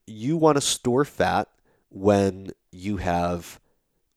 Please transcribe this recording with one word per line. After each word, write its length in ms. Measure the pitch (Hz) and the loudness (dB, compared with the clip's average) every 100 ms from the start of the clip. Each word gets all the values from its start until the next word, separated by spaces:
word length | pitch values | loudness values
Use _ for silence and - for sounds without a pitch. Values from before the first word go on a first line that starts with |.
| - | -18
you 300 | 110 123 165 | -8 -4 2
wanna 240 | 156 143 | 4 4
store 440 | - - 123 123 | 0 -2 0 0
fat 440 | 147 - 90 92 92 _ _ _ _ | 0 -2 0 0 -2 _ _ _ _
when 600 | 95 98 101 98 92 95 - _ | -2 4 4 4 -2 -14 -18 _
you 280 | 90 98 98 | -12 -6 -4
have 640 | 92 87 87 87 - - _ _ _ _ _ | -2 0 -2 -4 -8 -20 _ _ _ _ _